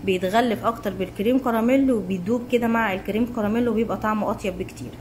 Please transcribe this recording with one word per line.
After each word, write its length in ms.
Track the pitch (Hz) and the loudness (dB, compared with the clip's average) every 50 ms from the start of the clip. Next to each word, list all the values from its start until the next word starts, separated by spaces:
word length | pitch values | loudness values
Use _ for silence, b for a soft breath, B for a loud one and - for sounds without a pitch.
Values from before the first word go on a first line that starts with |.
| - | 0
بيتغلف 600 | 196 185 185 185 185 196 233 254 240 208 - - | 0 0 0 0 2 2 2 2 2 0 0 0
اكتر 280 | 220 226 - - 208 185 | -2 -2 -2 -6 -6 -4
بالكريم 460 | 185 190 175 - - 202 226 254 262 | -4 -6 -6 -4 -2 0 2 2 2
كراميل، 520 | 262 254 226 220 220 240 262 277 277 262 | 2 2 0 2 4 4 4 4 4 4
وبيدوب 500 | 247 214 185 180 196 180 175 208 240 247 240 - | 2 2 0 -2 -4 -4 0 0 -2 -2 0 0
كده 160 | 247 233 233 | 0 2 2
مع 260 | 226 226 233 226 208 190 | 2 2 2 2 0 -2
الكريم 400 | 196 - - 196 214 247 233 - | -2 -4 -2 0 0 0 0 -2
كراميل، 340 | 233 208 202 214 233 247 240 | -2 0 0 2 2 2 2
وبيبقى 280 | 220 220 226 202 190 | 2 0 0 0 -2
طعمه 340 | 196 - 214 214 214 202 - | -2 0 -2 0 0 0 -2
اطيب 260 | 202 - - 196 180 | -2 -2 -4 -6 -4
بكتير. 320 | 180 190 - - - 135 110 90 - | -4 -8 -8 -8 -12 -12 -12 -12 -14